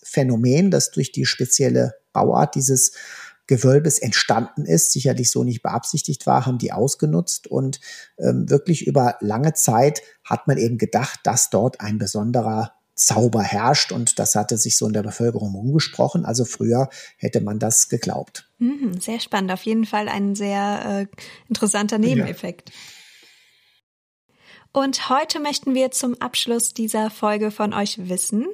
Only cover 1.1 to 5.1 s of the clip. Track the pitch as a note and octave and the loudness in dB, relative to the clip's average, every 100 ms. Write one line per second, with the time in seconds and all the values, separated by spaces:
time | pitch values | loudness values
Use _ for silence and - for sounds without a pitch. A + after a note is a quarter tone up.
1.1 | - C3 - B2+ - C3 B2 B2 - _ | -2 -2 -2 0 2 2 2 0 -2 _
2.1 | - A2 A#2+ D3 - C3 C3 - - - | 0 2 4 2 2 0 2 2 -2 -16
3.1 | - - - - B2+ B2+ C#3 D#3+ - A#2+ | -18 -20 -14 0 4 6 6 4 0 0
4.1 | - - A2+ A#2+ - D3 E3 - - C3 | 0 2 0 -2 -4 0 2 2 2 2